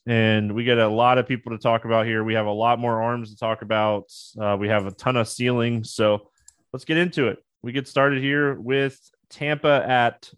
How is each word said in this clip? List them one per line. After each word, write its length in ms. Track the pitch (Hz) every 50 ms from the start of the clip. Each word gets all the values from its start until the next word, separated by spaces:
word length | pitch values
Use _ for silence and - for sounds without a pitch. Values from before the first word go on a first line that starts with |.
| -
and 480 | 120 117 113 110 110 110 107 107 104 104
we 100 | 117 117
get 140 | 123 120
a 100 | 117 113
lot 300 | 107 107 113 120 123 127
of 100 | 127 117
people 240 | - 131 110 - 120
to 60 | 113
talk 280 | 110 - 120 113 113 -
about 200 | 113 113 113 110
here. 180 | 117 110 110 110
We 120 | 110 110
have 100 | 110 107
a 60 | 104
lot 260 | 104 107 113 117 120
more 240 | 117 120 120 113 113
arms 300 | 113 117 120 120 113 107
to 40 | 107
talk 280 | - 120 113 113 - 110
about. 480 | 104 110 107 107 107 107 101 98 - - - - - - 113
Uh, 160 | 107 104 101 98
we 80 | 104
have 180 | 104 110 104 95
a 60 | 98
ton 260 | 95 - - 123 127
of 100 | 123 110
ceiling. 560 | - - - 123 123 123 120 117 120 120 113 110
So 460 | - - - 110 107 104 104 - _ _ _ _ _ _ _ _ _
let's 140 | - 131 -
get 120 | - 160
into 300 | 165 175 175 - 160 131
it. 120 | 110 - - _ _ _ _ -
We 80 | 123
get 160 | 120 139 131
started 340 | - - 139 139 143 139 131
here 320 | 131 139 143 147 147 139 135
with 460 | - 110 120 131 139 139 135 131 _ _ _ _ _ _ _
Tampa 520 | - - 147 147 151 147 - 151 143 139 -
at 420 | - 127 123 120 - - - - - -